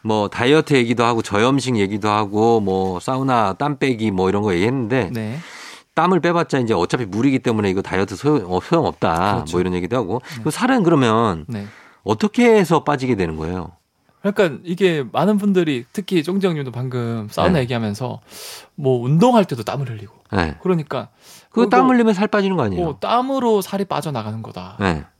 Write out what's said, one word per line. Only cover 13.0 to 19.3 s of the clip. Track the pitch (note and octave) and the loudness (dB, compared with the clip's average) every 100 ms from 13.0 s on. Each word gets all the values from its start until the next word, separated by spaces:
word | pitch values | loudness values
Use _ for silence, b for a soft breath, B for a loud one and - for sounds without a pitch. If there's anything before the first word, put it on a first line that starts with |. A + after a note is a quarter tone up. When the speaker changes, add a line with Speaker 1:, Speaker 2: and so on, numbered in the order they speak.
| B2+ | -2
Speaker 1:
되는 | A2 E2+ D#2 | 0 -2 -4
거예요? | D#2+ F#2 F2 _ _ _ _ _ | -6 -6 -8 _ _ _ _ _
Speaker 2:
그러니까 | G3+ G3+ E3 D#3 | -4 2 0 0
이게 | F3 F3 F#3+ D#3 B2 | -8 0 2 2 -2
많은 | B2 F3 G#3+ | 0 2 2
분들이, | G3+ F#3 D#3+ C3 A#2+ | 2 2 2 -2 -4
특히 | - F3+ F3+ | -10 -2 -2
쫑지 | D3+ G3 F#3+ | 0 0 0
형님도 | D#3 C3 | -2 -6
방금 | A#2 B2+ B2 A#2 A#2 G#2+ | -6 -6 -4 -4 -6 -6
사우나 | - E3 | 0 2
Speaker 1:
네. | F3 | 2
Speaker 2:
얘기하면서 | B2 B2 A2 G2+ B2 G#2+ B B B B B - | 0 -2 -2 -4 -8 -8 B B B B B -4
뭐 | C3+ B2 | 0 0
운동할 | B2 D#3+ B3 | 2 4 6